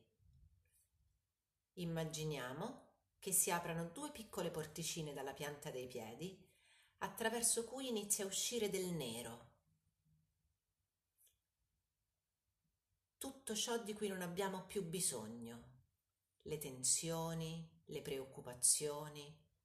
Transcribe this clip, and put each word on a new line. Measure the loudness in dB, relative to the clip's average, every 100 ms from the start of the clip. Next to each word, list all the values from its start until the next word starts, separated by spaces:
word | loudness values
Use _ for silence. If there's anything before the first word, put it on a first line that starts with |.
| _ _ -20 -20 -20 _ _ _ _ _ _ _ _ _ _ _ _
Immaginiamo | -6 -2 0 0 0 -2 0 -2 -2 -4 -6 -16 _ _ _
che | 2
si | 4 6
aprano | 4 2 -2
due | -2 -4 -8
piccole | -8 -6 -2 0
porticine | 0 -4 -4 -4 -2 -4
dalla | -2 -4
pianta | -4 -4 -4 -6
dei | -6 -6
piedi, | -6 -8 -6 -8 -8 -18 _ -20 -20 -20 -6
attraverso | -4 0 0 4 4 4
cui | 0 -2 0
inizia | 0 2 2
a | 2
uscire | 0 0 2 2
del | 2 0
nero. | 0 -2 -4 -6 -10 -16 _ _ _ _ _ _ _ _ _ _ _ _ _ _ _ _ _ -20 _ _ _ _ _ _ _ _ _ _ _ _ _ _ _ _ _ _ -10
Tutto | -8 -6 -2
ciò | 0 2 2
di | 0
cui | 0 0
non | 0
abbiamo | 0 2 2 0
più | -2 -2
bisogno, | 0 2 2 2 -2 -8 -8 -10 -14 -20 _ _ _ _ _ _
le | -6 -4
tensioni, | -4 0 4 4 4 0 0 0 -2 -4 -10 -16
le | -10 -6
preoccupazioni, | -4 -4 -4 -10 -10 6 8 8 4 -2 -6 -8 -12 -14 _ _